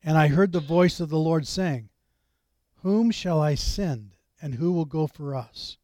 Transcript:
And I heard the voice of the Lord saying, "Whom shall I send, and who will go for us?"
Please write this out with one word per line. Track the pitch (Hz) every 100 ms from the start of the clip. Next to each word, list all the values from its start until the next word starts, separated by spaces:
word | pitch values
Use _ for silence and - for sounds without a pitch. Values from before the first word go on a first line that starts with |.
And | 151 156
I | 151
heard | 143 196
the | 175
voice | 143 170 180 -
of | 165
the | 156
Lord | 160 160 135
saying, | - 185 131 107 _ _ _ _ _ _ _ _ _
"Whom | 185 208 233
shall | 214 180 165
I | 151
send, | 143 - - 190 123 104 _ _ _
and | 151 123
who | 165
will | 175 156
go | 156 151
for | - 143 135
us?" | 117 - - -